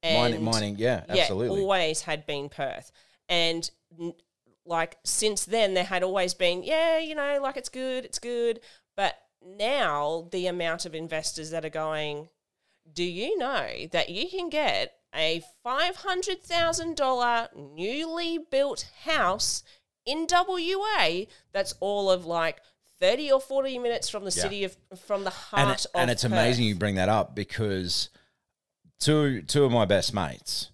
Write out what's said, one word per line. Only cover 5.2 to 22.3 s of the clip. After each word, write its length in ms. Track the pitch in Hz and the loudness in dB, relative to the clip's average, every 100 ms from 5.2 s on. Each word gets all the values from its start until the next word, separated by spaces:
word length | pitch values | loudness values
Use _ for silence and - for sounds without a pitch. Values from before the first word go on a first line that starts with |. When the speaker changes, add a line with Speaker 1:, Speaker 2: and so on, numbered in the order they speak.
| 214 202 - | 0 0 -2
Speaker 1:
then, 260 | 226 208 | 2 4
there 100 | 185 | 2
had 180 | 175 185 | 2 0
always 320 | 185 196 180 | 0 2 0
been, 280 | 180 180 180 | 2 2 2
"Yeah, 360 | 185 320 330 320 | 0 2 2 2
you 160 | 320 | 0
know, 240 | 302 285 285 | -4 -2 0
like, 160 | 269 269 | -2 -4
it's 120 | 247 | -10
good, 340 | 254 262 254 | -6 -4 -6
it's 140 | 262 - | -6 -10
good." 420 | 240 240 233 226 - - _ - | -6 -2 -2 -2 -8 -20 _ -2
But 180 | 196 - _ _ | -2 -2 _ _
now 840 | 180 196 214 277 196 147 147 165 170 | -20 -4 0 2 0 0 0 -2 -4
the 160 | 185 180 | -4 -2
amount 380 | 175 165 160 175 | -2 -2 -4 -6
of 80 | |
investors 560 | 156 160 156 156 - 156 | -8 -6 -4 -4 -8 -6
that 140 | 160 | -6
are 60 | 156 | -6
going, 580 | 156 156 156 151 147 160 _ _ _ _ _ 165 | -4 -4 -2 -4 -6 -10 _ _ _ _ _ _
Do 100 | 156 | -6
you 340 | 180 175 254 403 | -4 -4 -4 -2
know 280 | 262 262 135 60 165 | 0 -2 -4 -8 -4
that 180 | 170 - | -2 -2
you 180 | 180 359 | -4 -6
can 220 | 370 349 | -4 -4
get 420 | 302 277 101 120 _ _ | 0 2 0 -2 _ _
a 280 | - 160 165 160 _ | -2 0 0 -6 _
five 340 | 240 262 349 370 | -4 0 0 -2
hundred 460 | 392 359 370 370 | -4 -2 -2 -6
thousand 540 | - 339 330 330 330 294 | -2 0 0 0 -4 -2
dollar 520 | 269 254 240 233 226 - | 0 2 2 2 -2 -12
newly 800 | 143 151 190 277 330 330 339 330 | -18 -6 -4 -4 -4 -4 -4 -4
built 480 | 330 269 277 - - - | -2 0 0 -2 -10 -12
house 580 | - 311 185 202 - - - - _ _ | 0 2 2 2 0 -2 -8 -20 _ _
in 220 | - 294 330 | -6 -4 2
W 520 | 349 370 370 339 381 415 415 | 2 4 -2 -2 -2 0 2
A 280 | 175 175 214 - _ | 2 2 -6 -14 _
that's 200 | 196 196 - | -4 -4 -4
all 300 | 196 202 196 | -2 0 2
of, 160 | 185 | 2
like, 340 | 165 | 2